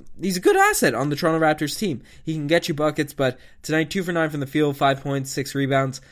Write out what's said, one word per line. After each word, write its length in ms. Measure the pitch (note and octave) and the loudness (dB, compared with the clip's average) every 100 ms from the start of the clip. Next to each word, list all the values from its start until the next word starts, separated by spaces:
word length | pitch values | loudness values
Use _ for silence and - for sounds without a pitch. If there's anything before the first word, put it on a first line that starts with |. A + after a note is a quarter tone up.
| - - | -14 -8
he's 180 | F#3+ F3+ | -4 0
a 20 | |
good 160 | E4 G4 | 4 4
asset 400 | G4+ - - A#2 | 4 4 2 2
on 160 | D3 | -2
the 40 | D3+ | 0
Toronto 300 | E3+ D#3+ D#3 | 0 2 2
Raptors 320 | D#3 D3 - | 2 -2 -4
team. 240 | G#3 C3 - - | -4 -4 -10 -12
He 100 | - | -8
can 140 | D#3 D3 | -4 2
get 200 | E3+ F3 | 2 2
you 60 | |
buckets, 400 | D3 D3+ D3 D3 | 0 0 0 -4
but 240 | - C3 - - - | 0 -2 -2 -12 -14
tonight, 300 | - D#3 D#3+ | -2 0 0
two 100 | G3 | -2
for 100 | F3+ | -2
nine 200 | E3 D#3+ | 0 0
from 80 | D3+ | -2
the 80 | C3+ | -2
field, 280 | D3+ D3 C#3 | 0 0 2
five 260 | C#3 C3+ | 0 0
points, 280 | C#3+ C#3 C3+ | -2 -4 -4
six 240 | - C3 | -6 -4
rebounds. 480 | C#3 C3+ C3+ C3+ C3 - | -2 0 0 0 -4 -16